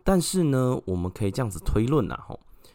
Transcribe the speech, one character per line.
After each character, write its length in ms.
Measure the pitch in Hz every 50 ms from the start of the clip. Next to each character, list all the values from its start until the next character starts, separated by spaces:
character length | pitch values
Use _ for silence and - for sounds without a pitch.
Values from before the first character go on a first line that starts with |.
| -
但 160 | 190 190 180
是 240 | 165 - - 185 170
呢， 360 | 147 135 131 127 123 127 - -
我 100 | - 92
们 160 | 87 87 92
可 140 | - - 110
以 60 | 98
这 100 | 92 -
样 80 | 131 107
子 100 | 92 78
推 260 | - - - 104 113
论 220 | 123 151 147 104 78
啦， 160 | - - - -
吼。 120 | - - - - - - - -